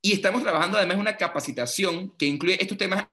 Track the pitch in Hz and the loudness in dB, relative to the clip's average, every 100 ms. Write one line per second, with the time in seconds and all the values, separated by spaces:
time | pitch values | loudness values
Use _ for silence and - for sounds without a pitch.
0 | 196 196 196 233 269 156 175 208 180 196 | 2 2 2 2 0 0 2 2 2 2
1 | 208 208 175 - - 127 120 - 185 170 | 0 -2 -2 -2 -6 -4 -4 0 0 -2
2 | 190 - 143 143 170 190 196 - 202 190 | -8 -2 0 2 0 0 -2 -2 -2 -2
3 | - | -4